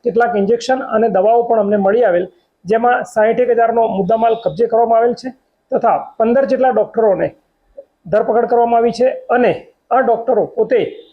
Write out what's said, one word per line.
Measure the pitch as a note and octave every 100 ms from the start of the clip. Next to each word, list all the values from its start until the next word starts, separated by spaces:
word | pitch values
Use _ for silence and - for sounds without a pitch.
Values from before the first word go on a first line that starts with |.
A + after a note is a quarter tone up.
કેટલાક | A#3+ A3+ A#3+ G3+
ઇન્જેક્શન | G3 A#3 - C4
અને | - A3 A3+
દવાઓ | G3 G#3 A#3
પણ | A#3 A3+
અમને | G3+ G#3
મળી | F#3+ A3
આવેલ, | A3+ F3 F#3 _ _ _
જેમાં | F3 A3+ A#3+ B3
સાહીઠ | - A3 G#3+ A3+
એક | B3
હજારનો | A3+ A3+ A#3 A3+
મુદ્દામાલ | F#3+ F#3 A3+ A3+
કબજે | A3+ - D#3+ A#3
કરવામાં | A3+ A#3 A3+
આવેલ | A#3+
છે | A#3+ B3+ - _ _ _
તથા | C4 A#3 D#3+ - -
પંદર | A3+ B3
જેટલા | C4+ B3+ C4
ડૉક્ટરોને | G#3+ G#3 A3+ A3 F3 E3 - _ _ _ - - _ F3+
ધરપકડ | G3+ A3 A#3 A#3
કરવામાં | A#3+ A#3 A#3
આવી | A#3
છે | - B3+
અને | - - B3 B3 - - _ -
આ | B3
ડૉક્ટરો | A#3+ A3+ A3+ A3 D#3+
પોતે | - G3+ G3 - - -